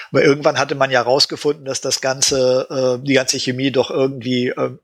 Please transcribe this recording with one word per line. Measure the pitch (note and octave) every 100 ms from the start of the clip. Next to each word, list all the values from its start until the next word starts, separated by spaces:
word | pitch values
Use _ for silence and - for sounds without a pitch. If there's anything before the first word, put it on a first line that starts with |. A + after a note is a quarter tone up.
| -
Aber | C#3
irgendwann | D3+ C#3+ D3+ C3
hatte | C#3 C#3+
man | C3+
ja | B2+
rausgefunden, | A#2 C3+ - D3+ D3+ D#3 C3+
dass | C3
das | C3+ -
ganze, | C3+ C3+ - C#3 B2+ B2+ - C#3 C3 B2
äh, | C#3
die | C3
ganze | C3 C3+
Chemie | - B2+ C3+
doch | B2+ A#2
irgendwie, | - C3+ C3+ A#2 B2+ B2
äh, | - C3
ein | C3